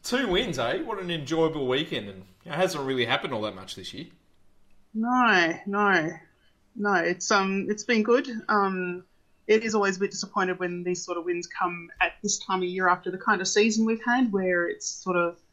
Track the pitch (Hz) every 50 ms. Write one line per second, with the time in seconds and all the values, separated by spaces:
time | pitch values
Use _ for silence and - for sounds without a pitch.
0 | - - 233 262 269 202 175 185 254 208 147 127 117 117 - - 320 233 214 190
1 | 185 175 170 156 139 123 165 160 160 156 156 151 135 123 127 139 165 - 160 123
2 | 104 104 95 92 92 - - _ _ 170 147 160 190 180 165 147 135 135 135 127
3 | 117 113 131 143 - 165 135 107 107 107 95 92 95 - - 98 92 - - 117
4 | 170 - - _ _ _ _ _ _ - _ _ - _ - - - _ - 220
5 | 226 240 254 254 247 226 226 175 170 160 165 - - 202 196 208 208 202 190 170
6 | 156 165 - - - _ _ _ _ _ _ _ _ _ _ - 202 202 196 180
7 | 170 170 180 180 - - 226 202 196 190 190 196 - - 208 208 - - 240 220
8 | 214 233 233 269 - 277 233 220 - - 214 202 196 196 190 185 180 180 180 180
9 | 180 _ _ _ _ _ _ _ _ - 214 220 233 226 208 214 202 196 190 180
10 | 202 196 196 - 214 190 - 208 190 185 185 185 185 180 175 175 175 180 180 175
11 | - - 175 170 165 180 175 175 170 - - - 190 175 175 170 170 170 - -
12 | 185 175 - - - 202 - - - - 190 185 185 180 180 190 190 180 180 180
13 | - 185 180 190 - - 208 180 185 185 - 214 214 233 220 220 220 220 226 220
14 | - 240 240 254 254 226 196 190 185 185 180 175 175 175 - - - - - -
15 | - 185 180 180 175 170 170 - _ _